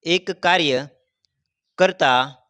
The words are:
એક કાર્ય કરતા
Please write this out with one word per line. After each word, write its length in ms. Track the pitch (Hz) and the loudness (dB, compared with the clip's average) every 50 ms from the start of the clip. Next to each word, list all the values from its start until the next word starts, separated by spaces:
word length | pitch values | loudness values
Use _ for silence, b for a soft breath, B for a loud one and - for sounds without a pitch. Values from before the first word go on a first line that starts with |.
| _ | _
એક 260 | 165 170 185 185 - 185 _ | -2 -2 -2 -2 -6 -12 _
કાર્ય 400 | - 180 180 185 170 147 127 127 139 147 _ _ _ _ _ _ _ _ _ _ _ _ _ _ _ _ _ - | -2 0 0 2 0 0 -2 -2 -4 -8 _ _ _ _ _ _ _ _ _ _ _ _ _ _ _ _ _ 0
કરતા 440 | 185 190 185 190 170 139 127 123 127 139 135 _ _ | 0 0 0 _ 0 2 2 2 0 -2 -8 _ _